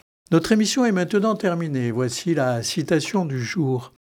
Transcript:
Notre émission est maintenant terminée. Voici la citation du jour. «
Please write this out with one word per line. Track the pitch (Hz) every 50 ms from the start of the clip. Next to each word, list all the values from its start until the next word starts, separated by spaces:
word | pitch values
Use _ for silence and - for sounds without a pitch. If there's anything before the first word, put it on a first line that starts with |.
| - _ _ _ _ -
Notre | 165 165 165 -
émission | 220 214 220 202 - 269 247
est | 233
maintenant | 202 185 180 170 - 208 196 - 165
terminée. | - - 196 175 170 170 160 143 131 123 120
Voici | 113 120 127 123 120 - - 175 170
la | 151 135 127 123 117 113
citation | - - - 151 - 180 156 147 - - 202 180
du | 156 139 127
jour. « | 120 113 - 196 151 131 131 123 123 - _ _